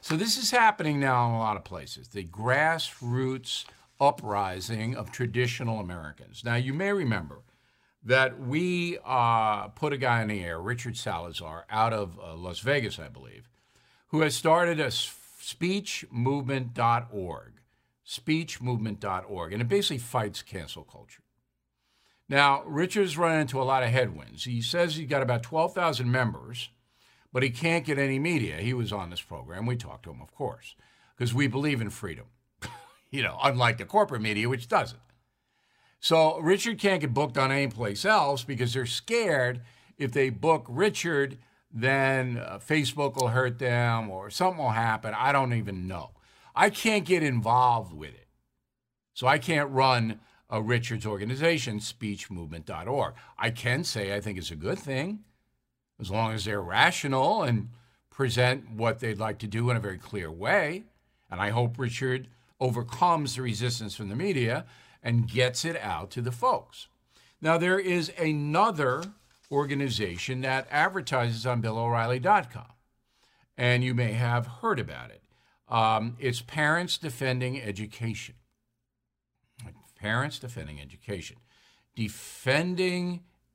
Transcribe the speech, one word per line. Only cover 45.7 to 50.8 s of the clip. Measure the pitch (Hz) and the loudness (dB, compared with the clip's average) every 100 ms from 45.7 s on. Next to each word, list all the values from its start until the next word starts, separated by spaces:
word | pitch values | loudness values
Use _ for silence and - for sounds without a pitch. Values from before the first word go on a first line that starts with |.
| 95 92 | -6 -6
know. | 90 71 - _ _ - | -8 -10 -18 _ _ -6
I | - 202 | 4 4
can't | 208 226 208 | 4 2 2
get | 165 180 | 2 2
involved | 151 120 107 123 127 117 92 | 2 2 4 4 6 4 -2
with | 78 76 | -12 -14
it. | - _ _ _ _ _ _ _ _ _ | -16 _ _ _ _ _ _ _ _ _
So | - 127 | -2 2
I | 147 | 2
can't | - 156 143 | 2 0 2
run | 135 135 123 113 110 - _ - | 4 6 6 2 -4 -14 _ -6
a | 110 | -4
Richard's | 110 120 | 0 0